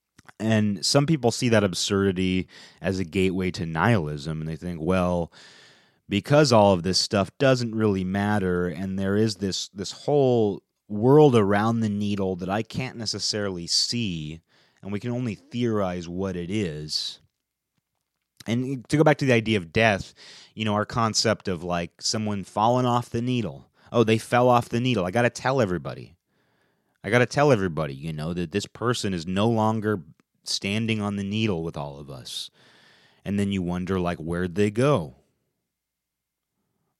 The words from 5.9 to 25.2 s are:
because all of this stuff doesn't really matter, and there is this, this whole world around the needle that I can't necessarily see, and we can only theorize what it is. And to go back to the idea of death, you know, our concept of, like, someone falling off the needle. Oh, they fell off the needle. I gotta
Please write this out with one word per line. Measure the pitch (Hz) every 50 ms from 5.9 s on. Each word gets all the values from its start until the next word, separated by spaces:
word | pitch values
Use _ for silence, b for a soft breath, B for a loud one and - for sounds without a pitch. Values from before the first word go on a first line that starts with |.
| B B B -
because | 98 101 - - 143 147 160 127
all | 120 110 101 101 95
of | 87
this | 82 95 90 -
stuff | - - - 101 95 - - -
doesn't | 139 131 131 123 120 113 107
really | 110 110 107 98 95 92
matter, | 92 95 101 101 104 107 104 95 90 90 87 90 90
and | 78 78 98 95 95 98
there | 98 98 101
is | 104 110 113 104
this, | 101 101 95 87 - - -
this | - 98 92 -
whole | - - - - 147 147 139 127 123 117 110 104 95 - - _ _ _ _ -
world | 104 104 110 127 139 156 151 147 120
around | 113 101 98 101 101 107 117 117 117
the | 110 104
needle | 101 104 104 101 101 98 98 95 92 87
that | 92 92
I | 95 110 110
can't | - - - 131 120 - 117
necessarily | 113 101 - 104 - - - 107 101 98 92 87 85 82
see, | - - - - 120 120 117 101 87 80 76 76 80 82 - b b b b b b b
and | b 95
we | 104 101
can | 107 120
only | 120 123 127 117 98
theorize | - _ _ - 120 120 117 110 104 98 90 90 90 85 85
what | 87 92 98 95 90
it | 87 87 85
is. | 101 110 101 85 73 76 76 78 - - - - - - _ _ _ _ _ _ _ _ _ _ _ _ _ _ _ _ _ _ _ _ _ _ _ - - -
And | 110 123 127 131 139 127 107 -
to | 151 147
go | 156
back | 151 147 -
to | 143
the | 131 120
idea | 113 110 110 110 101
of | 85 82
death, | - 107 113 113 101 95 - - - B B B B B B B B
you | 110 110
know, | 107 104
our | 104 107
concept | - - 120 113 110 104 - - 113 104 - - 101
of, | 92 80 87
like, | 87 87 87 87 85 _ -
someone | - - - 110 107 104 104 98 90
falling | - - 104 107 117 123 127 127 123
off | 120 120 117 -
the | - 117
needle. | 120 127 127 123 107 82 67 67 - _ b b b b
Oh, | b 120 117
they | 107 113 110
fell | - - 127 123 123 127
off | 123 120 113 -
the | - 117
needle. | 123 127 123 107 87
I | 90
gotta | 92 117